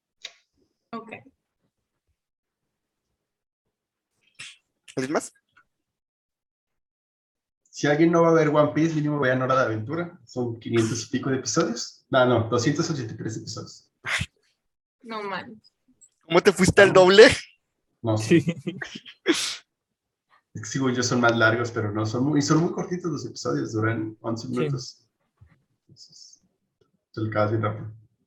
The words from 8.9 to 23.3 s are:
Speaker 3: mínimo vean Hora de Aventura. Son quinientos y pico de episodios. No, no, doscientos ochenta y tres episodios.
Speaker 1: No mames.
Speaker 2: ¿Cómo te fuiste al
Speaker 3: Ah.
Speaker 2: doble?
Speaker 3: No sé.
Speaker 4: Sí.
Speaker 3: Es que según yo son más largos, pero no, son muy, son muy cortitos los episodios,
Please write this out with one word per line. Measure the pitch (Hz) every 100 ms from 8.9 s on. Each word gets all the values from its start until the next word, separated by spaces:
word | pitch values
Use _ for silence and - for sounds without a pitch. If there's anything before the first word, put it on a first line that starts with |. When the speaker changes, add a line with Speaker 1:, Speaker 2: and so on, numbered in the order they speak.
Speaker 3:
mínimo | 151 147 147
vean | 131 127
Hora | 131 131
de | 117
Aventura. | 110 113 165 175 -
Son | _ 127 120 113
quinientos | - 113 110 113 -
y |
pico | 123 139
de | 131
episodios. | - 165 170 113 - - _
No, | 135 127
no, | 113 110
doscientos | 123 127 147 165
ochenta | 143 110
y | 107
tres | 110 -
episodios. | - - 90 - _ _ - - - _ _ _ _ _ _ _
Speaker 1:
No | 233 220
mames. | 202 180 - - _ _ _ _ _ _
Speaker 2:
¿Cómo | - 170
te | 202
fuiste | 185 180 -
al | 196
Speaker 3:
Ah. |
Speaker 2:
doble? | 185 180 196 254 - - _ _ _ _ _
Speaker 3:
No | 117 107
sé. | - 165
Speaker 4:
Sí. | 165 - 175 165 - - - - - - - - - _ _ _ _ _ _ _ _
Speaker 3:
Es | 110
que | -
según | 135 127
yo | 120
son | 117 123
más | 120 117
largos, | 113 117 110
pero | 120 104
no, | 107 110
son | 123
muy, | 143 147
son | 139 160
muy | 175
cortitos | - 175 180 175
los | 135
episodios, | 117